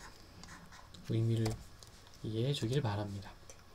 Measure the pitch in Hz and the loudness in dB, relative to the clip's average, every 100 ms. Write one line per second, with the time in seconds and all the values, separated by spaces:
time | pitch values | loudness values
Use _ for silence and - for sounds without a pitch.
0 | - - - - - - - - - - | -12 -14 -16 -14 -14 -14 -14 -16 -16 -12
1 | - 113 113 113 110 110 - - - - | 2 4 6 6 4 2 -6 -14 -16 -16
2 | - - 117 110 131 143 113 139 117 104 | -16 -6 -2 2 4 4 4 4 4 2
3 | 104 101 - - - - - | 2 -2 -6 -12 -14 -16 -16